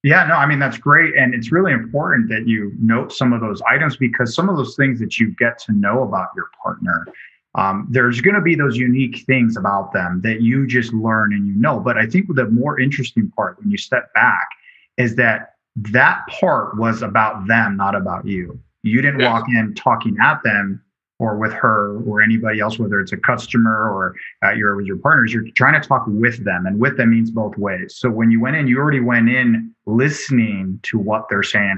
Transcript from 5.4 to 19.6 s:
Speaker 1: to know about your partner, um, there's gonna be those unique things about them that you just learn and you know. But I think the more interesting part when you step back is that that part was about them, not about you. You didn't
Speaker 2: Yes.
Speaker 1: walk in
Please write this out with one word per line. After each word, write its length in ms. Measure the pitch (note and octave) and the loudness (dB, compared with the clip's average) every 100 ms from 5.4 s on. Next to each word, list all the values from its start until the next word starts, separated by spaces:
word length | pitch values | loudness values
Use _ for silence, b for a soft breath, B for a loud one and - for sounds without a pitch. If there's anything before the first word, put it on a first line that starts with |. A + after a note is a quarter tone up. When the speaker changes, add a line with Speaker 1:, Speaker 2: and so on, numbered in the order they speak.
| A#2 A#2 | -2 -2
Speaker 1:
to 120 | - | -2
know 300 | G#2 G2+ A#2+ | 0 2 0
about 240 | A#2+ F#2+ F2+ - | -2 -4 -4 -8
your 140 | E2+ _ | -12 _
partner, 460 | F#2 F2+ F#2 - - B B B _ - | -8 -6 -4 -4 -6 B B B _ -2
um, 320 | G2 G2 G#2 | -2 -2 -2
there's 320 | B2+ B2 A#2+ | 2 2 2
gonna 200 | F#3+ G3+ | 2 2
be 120 | E3+ | 2
those 240 | D#3 C#3 A#2 | 2 0 0
unique 460 | B2+ B2+ B2+ - - | 0 2 0 -4 0
things 320 | C3 A#2 A2+ | 2 2 0
about 340 | G2 G2+ F#2+ | -2 -2 -2
them 280 | G2 F2 F2+ | -4 -2 -2
that 180 | A2 A2 | -2 0
you 260 | A#2 C3 C3+ | 2 2 2
just 260 | A#2+ A2+ | 0 0
learn 400 | A2+ A2+ A2 G#2+ | -2 0 2 2
and 140 | G2+ G2+ | 0 0
you 80 | G2+ | 0
know. 240 | C#3+ A#2+ | 0 0
But 180 | F#2+ A2 | 0 0
I 80 | A2 | 2
think 220 | F3+ G3 | 0 0
the 140 | C#3+ A2+ | 0 2
more 300 | A2+ C#3+ C#3+ | 2 0 0
interesting 520 | C3 C#3 B2 - G2+ | 0 -2 -4 -2 -2
part 260 | - F#2+ - | -4 -6 -4
when 120 | G#2 | -4
you 60 | G2+ | -4
step 360 | - B2+ - | -2 -4 -2
back 340 | - A#2+ F#2 F2 - b b b - | 0 2 2 -4 -12 b b b -2
is 180 | B2 A#2 | -2 2
that 400 | A#2 G#2 - _ _ - | 0 0 -8 _ _ -10
that 460 | G#2 A#2 D3 - - - | -2 4 4 2 -8 -2
part 380 | F#3 C3+ G#2 G#2 | 0 0 -2 -2
was 240 | A2+ A2+ | -2 -2
about 460 | A#2 G#2+ A2 G2 F#2+ | -2 0 0 -2 0
them, 280 | A#2 G#2 G2 | 2 2 0
not 200 | G2 G2+ | -2 -2
about 300 | F#2 F2+ - | -4 -6 -6
you. 340 | F#2+ F2 - - _ | -6 -6 -12 -18 _
You 180 | A2 A#2 | 0 2
didn't 200 | C#3+ C3+ | 2 2
Speaker 2:
Yes. 100 | B2 | 0
Speaker 1:
walk 180 | A2+ A#2+ | 0 0
in 240 | A#2+ | 0